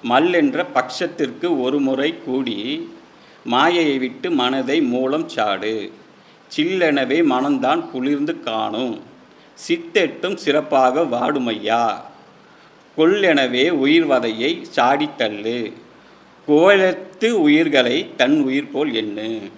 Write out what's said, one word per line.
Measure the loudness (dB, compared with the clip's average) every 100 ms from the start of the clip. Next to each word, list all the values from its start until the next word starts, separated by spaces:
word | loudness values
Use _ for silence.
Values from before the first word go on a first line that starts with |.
மல் | 4 2 4
என்ற | 2 2 0 -2
பட்சத்திற்கு | -2 -2 -6 -6 -4 -6 -4 -2 -2
ஒரு | 0 0
முறை | 0 0 -2 -4
கூடி | -6 -4 -4 -6 -8 -8 -10 -18 -20 -20 -20 -16
மாயையை | 0 4 4 4 2 0
விட்டு | -4 -6 -2
மனதை | 0 0 0 0 0
மூலம் | 0 0 0 -2 -4
சாடு. | -2 -2 -2 -4 -6 -8 -14 -20 -20 -20 -20 -10 -2
சில்லெனவே | 0 2 2 2 2 2
மனம்தான் | 4 2 0 0 2 0 -2
குளிர்ந்து | -4 -2 -2 -2 -4
காணும். | -6 -4 -4 -4 -6 -6 -14 -20 -20 -20 -20 -18 -4
சித்தெட்டும் | -4 0 0 0 -4 -8 -4
சிறப்பாக | 0 0 2 2 2 2
வாடுமையா. | -2 -2 -2 -2 -4 -4 -2 0 0 -2 -12 -20 -20 -20 -20 -20 -20 -20 _ 2
கொல்லெனவே | 2 4 2 2 2 2 0
உயிர் | 2 2 4 4
வதையை | 0 0 -2 -4 -4 -4 0
சாடித் | 2 2 -2 -2
தள்ளு. | -4 -4 -6 -6 -8 -12 -20 -20 -20 -20 -20 -14 2
கோலத்து | 4 6 6 4 0 -10 -4 0 2
உயிர்களை | 4 4 4 2 2 0 -4 -2
தன் | 2 2
உயிர் | 2 -2 -4
போல் | -4 -2
எண்ணு. | -2 -4 -6 -8 -8 -10